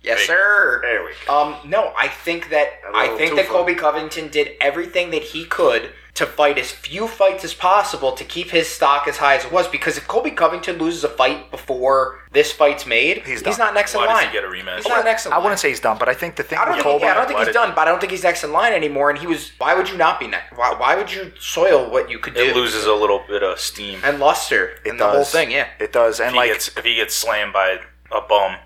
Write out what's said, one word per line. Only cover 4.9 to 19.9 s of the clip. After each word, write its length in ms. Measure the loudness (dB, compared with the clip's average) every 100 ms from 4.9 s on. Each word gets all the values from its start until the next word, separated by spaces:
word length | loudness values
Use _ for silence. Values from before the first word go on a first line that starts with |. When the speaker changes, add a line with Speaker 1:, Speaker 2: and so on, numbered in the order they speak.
| -4 -2
Speaker 1:
that 100 | -4
he 220 | -6 -12 -8
could 460 | 2 2 2 -4 -16 -14
to 140 | -4 -4
fight 320 | 2 2 2
as 120 | -6
few 360 | -12 -12 -8 -8
fights 380 | 2 0 0
as 100 | -10
possible 580 | -2 4 4 2 -2 -4
to 120 | -4
keep 260 | -10 -10 -2
his 180 | -2 -2
stock 380 | 0 2 2 0
as 100 | 0
high 180 | 2 2
as 80 |
it 80 | 2
was. 160 | 0 0
Because 280 | -2 -4 -4
if 100 | -2
Colby 240 | -2 -2
Covington 440 | 0 0 0 -6 -2
loses 280 | -2 -2
a 40 | -4
fight 420 | 2 0 0 -10
before 680 | -14 -6 -2 2 2 2 -6 0
this 200 | 2 2
fight's 320 | 4 2 2
made, 340 | -2 0 2 -2
Speaker 2:
He's 220 | -6 -6
Speaker 1:
he's 20 |
Speaker 2:
done. 160 | -4 0
Speaker 1:
not 160 | 2
next 200 | 2 0
in 60 | 0
Speaker 3:
Why 60 | 2
does 80 | 2
Speaker 1:
line. 100 | 0
Speaker 3:
he 60 |
get 120 | -2
a 40 | -6
rematch? 280 | -8 -8 -6
Speaker 1:
He's 100 | 0
not 160 | 2
next 200 | 2 0
in 80 | 0
Speaker 2:
I 40 | 0
Speaker 1:
line. 80 |
Speaker 2:
wouldn't 160 | 2 0
say 80 | -2
he's 100 | 0
done, 180 | -2 0
but 100 | 0
I 60 |
think 200 | -2 -4 -6
the 60 |
thing 160 | -6 -2
Speaker 1:
I 60 | -2
don't 80 |
Speaker 2:
with 80 | 0
Speaker 1:
think, 100 | 2
Speaker 2:
Colby, 120 | 2
Speaker 1:
yeah, 80 | 4
I 20 |
don't 120 | 2 0
think 120 | 0
Speaker 3:
Why 60 | 2
Speaker 1:
he's 80 |
Speaker 3:
does 80 | 2
he 40 | 2
Speaker 1:
done, 60 |
but 80 | 2 2
I 20 |
don't 100 | 2
think 100 | -2
he's 140 | 0
next 180 | 0 0
in 80 | -2
line 200 | 0 2
anymore. 360 | 0 -2 0 0
And 100 | 0
he 80 | -4
was, 240 | -6 -6 -4
why 160 | 0
would 140 | 2
you 80 | 0